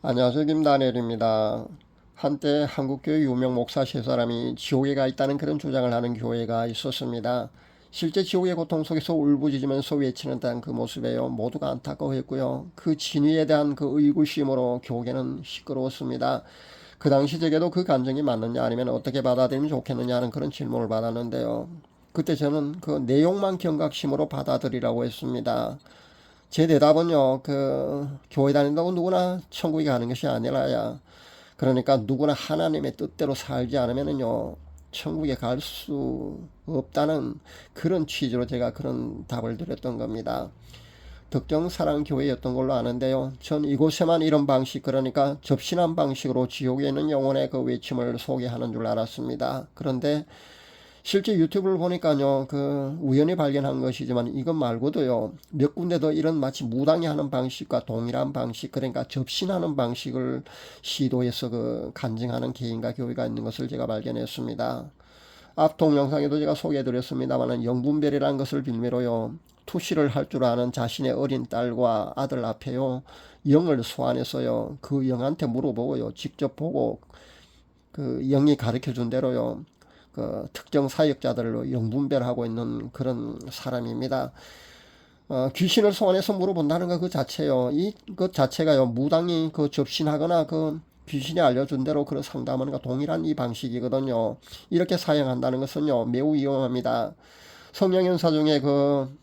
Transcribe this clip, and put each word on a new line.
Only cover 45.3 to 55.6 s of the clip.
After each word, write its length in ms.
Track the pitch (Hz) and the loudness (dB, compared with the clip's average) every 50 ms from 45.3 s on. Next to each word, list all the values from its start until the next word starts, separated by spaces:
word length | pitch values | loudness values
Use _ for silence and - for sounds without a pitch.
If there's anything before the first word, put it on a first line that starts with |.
| 143 143 | 0 -4
접신한 540 | - - 143 131 - - 170 175 175 160 165 | 0 0 0 0 0 -2 2 2 2 2 2
방식으로 540 | 165 151 139 135 - - 135 123 127 127 123 | 0 0 0 0 -2 -2 0 2 2 0 0
지옥에 400 | - - 139 127 127 135 143 139 | -2 -4 -2 -2 0 0 0 0
있는 200 | 135 143 151 151 | 0 0 0 2
영혼의 400 | 151 135 135 135 135 135 135 131 | 2 2 2 2 2 2 0 0
그 120 | - 131 | -2 -2
외침을 580 | 127 123 123 120 - - 135 123 120 123 117 120 | -2 -2 -2 -4 -4 -4 -4 -2 -2 -2 -4 -4
소개하는 540 | - - 131 131 123 123 117 120 123 117 110 | -4 -4 -2 -2 -2 -4 -4 -4 -4 -4 -4
줄 120 | 113 113 | -4 -2
알았습니다. 840 | 113 110 113 110 110 - - 123 123 123 113 117 127 131 131 - - _ | -2 0 0 -2 -4 -6 -8 -6 -6 -4 -2 -2 -2 -2 -4 -8 -12 _
그런데 540 | - - 139 131 127 131 143 147 151 147 _ - - - - - - - - - - - - - - _ | -6 -4 -2 -2 0 0 0 0 0 -2 _ -18 -20 -20 -20 -20 -20 -20 -20 -20 -20 -20 -20 -20 -16 _
실제 280 | - - 196 196 226 208 | 0 0 0 2 2 2
유튜브를 440 | 175 160 160 - 202 185 190 190 | 4 2 2 2 0 2 2 2
보니까요, 680 | 170 170 180 180 180 - 160 151 139 139 139 139 135 135 | 2 2 0 0 0 2 2 2 4 4 4 2 2 0
그 500 | 131 147 139 139 143 143 139 139 135 147 165 | -2 -2 -2 -2 0 -2 -2 -2 -4 -6 -4
우연히 340 | 170 135 131 143 151 165 180 | 0 4 4 6 6 4 4
발견한 460 | 175 151 143 139 143 135 139 135 131 | 2 2 2 2 0 0 0 -2 0
것이지만 520 | 131 131 123 - 123 123 123 120 120 120 - | -2 -2 -2 -4 -4 -2 0 0 0 0 -4
이것 180 | 135 123 160 160 | -4 -2 -2 0
말고도요, 800 | 156 143 120 113 113 123 147 151 - 143 127 123 110 107 104 92 - - _ | 0 0 0 0 0 0 0 0 0 0 2 2 0 0 -4 -8 -12 -18 _
몇 240 | - 147 | 0 0